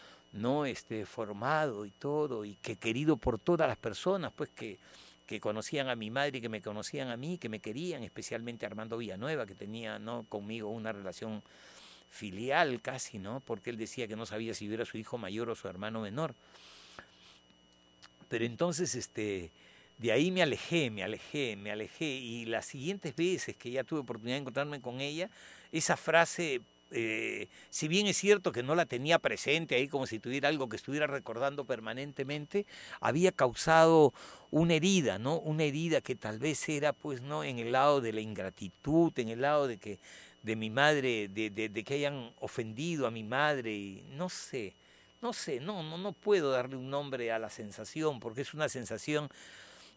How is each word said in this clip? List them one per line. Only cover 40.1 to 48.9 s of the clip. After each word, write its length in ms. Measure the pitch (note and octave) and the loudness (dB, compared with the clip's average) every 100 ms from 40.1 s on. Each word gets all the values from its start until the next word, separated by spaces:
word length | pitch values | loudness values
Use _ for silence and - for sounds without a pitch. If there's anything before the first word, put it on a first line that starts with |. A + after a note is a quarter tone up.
| - - - G#2+ | -20 -20 -12 -4
de 80 | |
mi 160 | A2 A2 | -2 -2
madre, 580 | A#2 D3 D3+ C3 A2+ G#2 | 4 6 6 4 2 0
de, 220 | G2 A2 | -2 -2
de, 180 | G2+ G#2+ | 0 -2
de 160 | G2+ | -2
que 100 | G#2 | -2
hayan 380 | C#3+ C#3+ C#3+ A#2 - | 0 0 -2 -8 -8
ofendido 680 | C3 - A2+ A2 E3 D#3+ B2 | -8 -4 -4 -2 -2 0 0
a 20 | |
mi 140 | A2+ | -2
madre, 500 | G#2+ B2+ D3+ C#3+ A#2 | -4 2 2 2 0
y 300 | G#2+ G2+ F#2+ F#2 | -4 -6 -10 -12
no 160 | C3+ F3+ | -6 -6
sé, 460 | - - C3+ G2 - - - - - | -6 -6 -6 -6 -10 -20 -20 -20 -8
no 120 | A#3 | -6
sé, 260 | - - C3 | -4 -4 -4
no, 240 | D#3+ G3+ | -4 -6
no, 160 | D#3 E3+ | -6 -6
no 140 | G3+ | -6
puedo 400 | - G#3 G3+ C#3+ | -4 4 6 6
darle 240 | C3 B2+ C3 | 2 2 -4
un 120 | C3 | -2
nombre 440 | C#3 C#3 C3 A#2 | -2 -2 -2 0
a 80 | A2+ | 0
la 100 | G#2+ | -2
sensación, 720 | - G#2+ G2 G#2+ D#3 D#3 C3 | -8 -10 -10 -10 0 0 0
porque 220 | A#2 A2 | -6 -6
es 120 | C3+ | -6
una 140 | D3 D3+ | -2 -2
sensación, 600 | B2+ A2+ | -2 -6